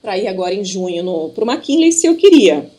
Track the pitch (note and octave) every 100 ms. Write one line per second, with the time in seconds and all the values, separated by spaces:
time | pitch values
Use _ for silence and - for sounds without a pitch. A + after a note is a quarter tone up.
0 | A3 F#3+ G#3+ F#3 F3+ G3 F#3+ F#3 F3+ E3+
1 | F3+ E3 D#3 - A3 D#4 - D4+ E4 E4
2 | E4 E4 G4+ D#4+ F#3+ D3 -